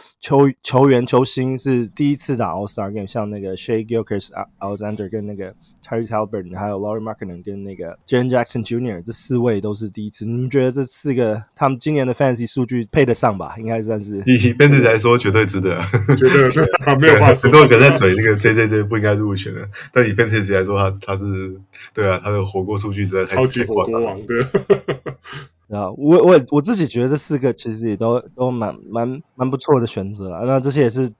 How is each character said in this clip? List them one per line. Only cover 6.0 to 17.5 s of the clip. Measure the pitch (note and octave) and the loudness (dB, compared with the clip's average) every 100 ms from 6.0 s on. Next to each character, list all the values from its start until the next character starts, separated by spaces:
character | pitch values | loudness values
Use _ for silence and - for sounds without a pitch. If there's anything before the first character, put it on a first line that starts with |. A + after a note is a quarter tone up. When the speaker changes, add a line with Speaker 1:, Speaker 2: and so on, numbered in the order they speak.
| A2+ | -4
Speaker 1:
Haliburton， | A2 G#2 G#2+ F2 F2+ | -4 -4 -8 -10 -10
还 | G#2 | -8
有 | G2 | -6
Lauri | G#2 A2 | -6 -8
Markkanen | A2 G#2 G2+ F2 | -10 -12 -14 -14
跟 | F#2+ G2 | -14 -14
那 | G2 | -14
个 | F#2 E2+ - - | -14 -14 -14 -2
Jaren | B2+ B2+ | -2 0
Jackson | B2 A#2+ B2 | 0 -2 -6
Junior， | G#2+ A#2 B2 F2+ | -6 -6 -6 -8
这 | G2 | -12
四 | A2+ - B2 | -14 -4 -2
位 | A#2+ G#2 | 0 -2
都 | G#2 | -4
是 | G#2 G#2+ | -8 -10
第 | G#2 G#2 | -10 -14
一 | |
次。 | - | -10
你 | G#2+ | -8
们 | A#2 B2+ | -6 -2
觉 | C#3 | 0
得 | B2+ | 0
这 | C3 | -2
四 | B2+ - D3 | -8 -8 -4
个， | B2+ A2+ G#2+ - - | -2 -2 -4 -8 -2
他 | C#3 | -2
们 | B2+ | -2
今 | D3+ | -2
年 | D3+ B2+ | -2 -2
的 | |
fantasy | B2 C#3 A#2 A#2 | 0 0 0 -4
数 | - A#2+ | -4 -4
据 | B2 A2 | -4 -2
配 | D#3+ | 0
得 | B2+ | 2
上 | A2+ B2 F#2+ | 2 0 -2
吧？ | D#2 A2+ | -8 -10
应 | A2 | -6
该 | A2+ | -6
算 | A2 A2 | -4 -6
是。 | G2+ G2+ | -6 -4
Speaker 2:
以 | A2 B2 A#2+ | 2 2 2
fantasy | A#2 D3 C#3 | 4 6 6
来 | A#2 A2 | 4 4
说， | A2+ A#2+ | 2 2
绝 | G#2 | 2
对 | G#2+ G2+ | 2 0
值 | G2 | -2
得。 | F#2 E2+ F#2 A#2 G#2 C#3 | -2 -4 -2 -2 2 4
Speaker 3:
绝 | C3 | 6
对， | C#3 C3 | 6 4
对， | C#3+ D3+ - - C3+ | 2 0 0 0 4
没 | D#3 | 6
有 | C#3+ | 8
话 | - | 8
说。 | - | 6
Speaker 2:
很 | B2 | 6